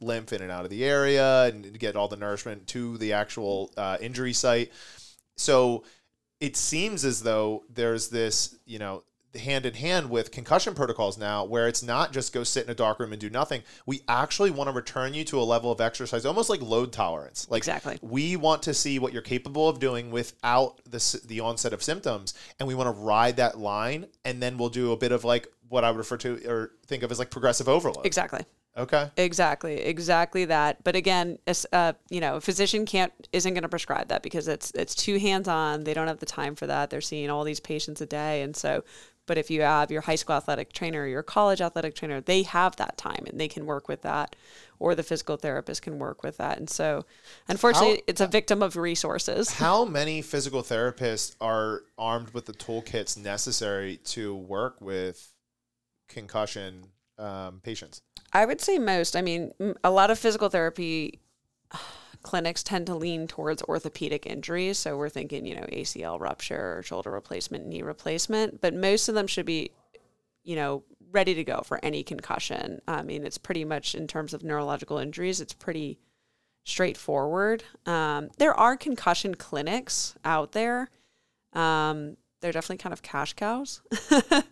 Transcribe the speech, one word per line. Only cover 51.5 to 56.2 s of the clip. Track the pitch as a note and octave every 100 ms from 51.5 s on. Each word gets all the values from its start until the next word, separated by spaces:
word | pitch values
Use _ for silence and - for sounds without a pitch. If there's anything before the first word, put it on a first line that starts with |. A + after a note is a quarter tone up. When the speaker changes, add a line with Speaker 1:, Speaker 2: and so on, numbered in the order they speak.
| A2+ A2 G#2 - -
Speaker 1:
armed | A2+ A#2 A2
with | A#2+ A2+
the |
toolkits | G2+ - A2+ A2+ A2+ F#2+ G#2
necessary | G2+ G2+ B2+ - G#2+ G2 G2 F2 -
to | A#2+ G#2
work | G2 F#2 G2 B2+ -
with | G2 F#2+ F#2 - - _ _ _ _ _ _ _ _
concussion, | A#2